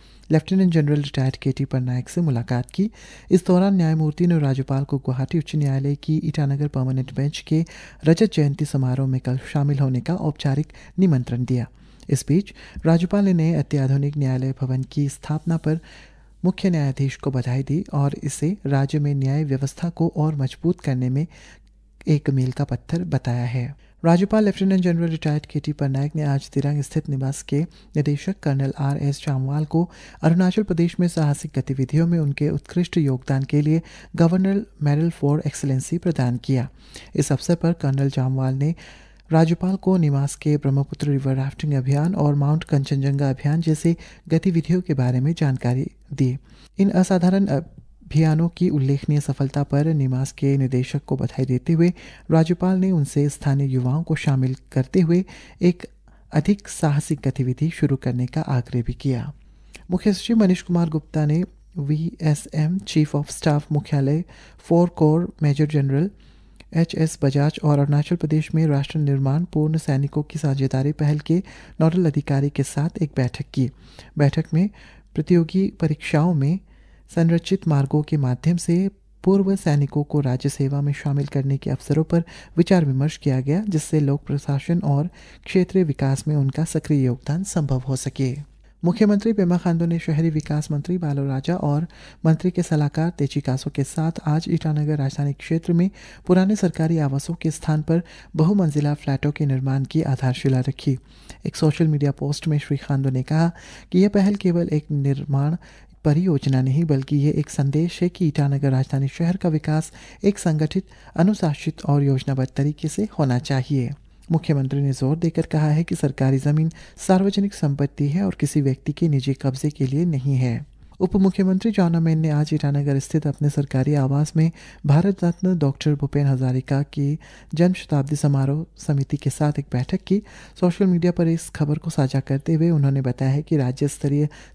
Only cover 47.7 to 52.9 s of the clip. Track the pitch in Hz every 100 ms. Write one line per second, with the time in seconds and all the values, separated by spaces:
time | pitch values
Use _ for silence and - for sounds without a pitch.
47.7 | - - - - 151 156 156 170 - 175
48.7 | 151 131 139 - 147 139 135 135 147 139
49.7 | 143 160 151 131 127 135 - 139 139 131
50.7 | 127 127 139 - 135 127 - 131 123 -
51.7 | 165 175 - - - - 160 160 170 185
52.7 | 190 190